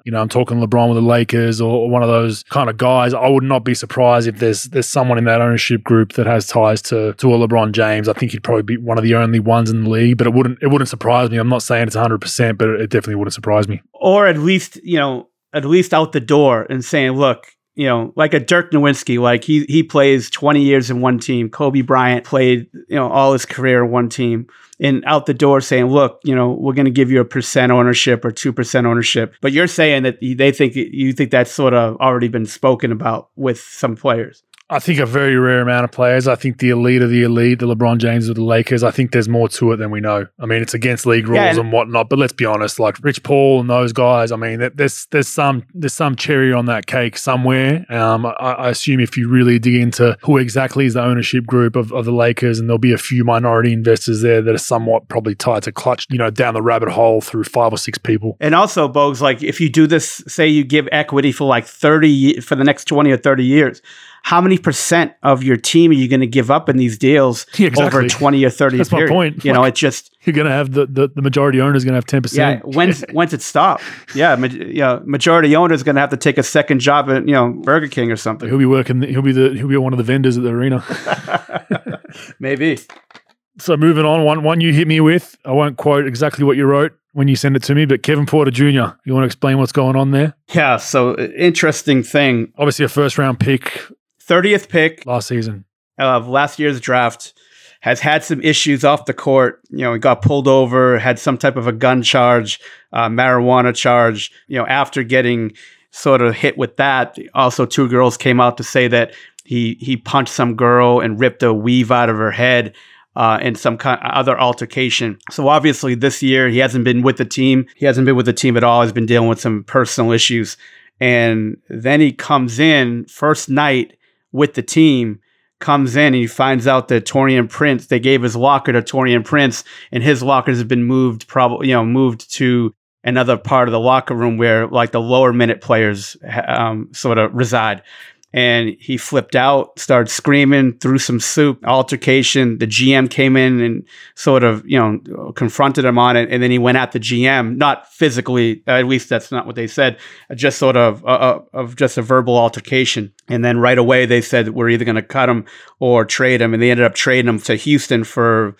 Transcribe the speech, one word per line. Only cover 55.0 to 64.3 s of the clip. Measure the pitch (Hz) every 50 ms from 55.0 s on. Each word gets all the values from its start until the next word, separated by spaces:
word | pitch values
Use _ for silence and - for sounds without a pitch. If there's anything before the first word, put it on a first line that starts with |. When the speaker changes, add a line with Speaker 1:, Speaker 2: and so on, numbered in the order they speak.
| - -
Speaker 1:
probably | - 117 110 110 101
tied | - - 127 117 107 -
to | 110
Clutch, | 101 - - 131 123 - - -
you | 135
know, | 120 120 127
down | 110 131 127 120 113
the | 110
rabbit | 110 113 117 110 113 -
hole | 90 117 117 113 113 110
through | - - - 110 104
five | - - 123 117 113
or | 110 -
six | - - - -
people. | - - 110 104 104 110 - -
Speaker 2:
And | 151 151 160
also, | 175 208 208 - 185 151 135
Bogues, | 123 143 143 143 135 120
like, | 143 135 127 107
if | - - - -
you | 165 147
do | 120 160 156
this, | 147 165 156 - - - - -
say | 135 - - 160 156
you | 151 151 143
give | 127 135 151 139 143
equity | - 151 147 - 135 139 135 143
for, | 120 - 147
like, | 135 123 120 117
thirty | - - - - 151 156 156 156 151
ye-, | 143 139 135 135 - -
for | - - 151
the | 131 135
next | 147 139 - -
twenty | - 156 143 147 143
or | 131 123
thirty | - 143 135 131 127
years, | 127 139 151 147 127 - - _ - - - - - - _
how | - -